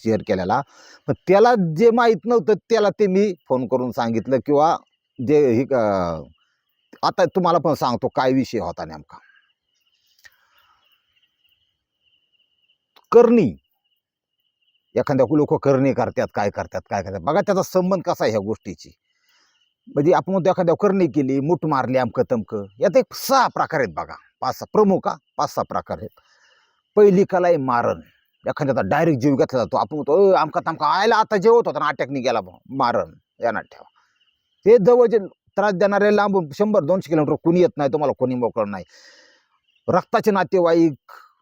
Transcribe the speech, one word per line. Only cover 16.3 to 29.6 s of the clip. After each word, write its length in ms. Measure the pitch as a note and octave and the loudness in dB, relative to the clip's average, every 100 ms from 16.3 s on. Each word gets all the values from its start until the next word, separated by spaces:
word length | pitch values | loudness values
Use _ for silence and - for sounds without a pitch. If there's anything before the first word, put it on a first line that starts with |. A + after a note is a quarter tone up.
काय 160 | A2 G#2 | -4 -4
करतात, 320 | G2+ F#2+ F#2+ - | -4 -8 -10 -8
काय 140 | G2+ | -8
करतात, 160 | F#2+ F#2+ | -8 -8
बघा 220 | E2+ E3+ | -4 -2
त्याचा 220 | G#3 F#3+ | -2 -2
संबंध 380 | - F#3 F3+ F#3+ | -2 -2 -2 -2
कसा 220 | F3 D#3 | -4 -4
आहे 80 | D3+ | -2
ह्या 80 | A2 | -2
गोष्टीची. 500 | G2+ G#2 G2+ E2+ D2+ _ _ _ _ _ _ _ _ _ - | -4 -8 -12 -18 -20 _ _ _ _ _ _ _ _ _ -8
म्हणजे 260 | D3 D3 | -2 2
आपण 180 | D#3+ F3+ | 2 0
म्हणतो 180 | F#3+ E3+ | -2 0
एखाद्या 260 | F3+ E3+ D#3 | 0 0 0
करणी 320 | G3+ G3 E3 | 2 2 0
केली, 320 | D3 C3 C3+ | 0 -2 -2
मूठ 260 | C#3+ F3 D#3 | -2 -2 -2
मारली, 320 | C3+ A#2 C3 | -2 -2 -2
अमकं 260 | B2 B2+ - | -2 -2 -2
तमकं, 340 | A#2 F#2+ G#2+ G2 A2+ | -4 -4 -10 -10 -4
यात 180 | F#3 B3+ | 0 0
एक 160 | G#3+ | -2
सहा 340 | - - C4+ G3 | -6 -2 0 0
प्रकार 320 | - C#3 D3+ | -2 -4 -2
आहेत 140 | A2 | -4
बघा, 220 | D#2 - - _ - | -6 -12 -14 _ -10
पाच 160 | C3 - | -8 -8
सहा 100 | A2 | -4
प्रमुख, 340 | G3 G3+ F3+ - | 0 2 0 -2
हा, 80 | - _ - | -10 _ -8
पाच 180 | C#3+ - | -6 -6
सहा 80 | - | -6
प्रकार 280 | F#2 - E2 | -8 -8 -12
आहेत. 120 | - _ _ _ _ _ _ _ _ G#3 | -14 _ _ _ _ _ _ _ _ 4
पहिली 280 | G#3 F#3 | 4 4
कला 240 | F#3+ F#3 F3 | 2 0 2
आहे 100 | D#3+ | 0
मारण, 440 | C3 A#2+ A2 F2 - _ _ _ A#2 | 0 0 0 -4 -10 _ _ _ -8
एखाद्याचा 340 | - C#3+ B2 | -4 -2 -2
डायरेक्ट 400 | F#2+ C#3+ E3+ C3+ | 0 0 0 0
जीव 140 | C#3+ C3+ | 0 0
घेतला 240 | D#3 | 0
जातो. 180 | B2+ | -2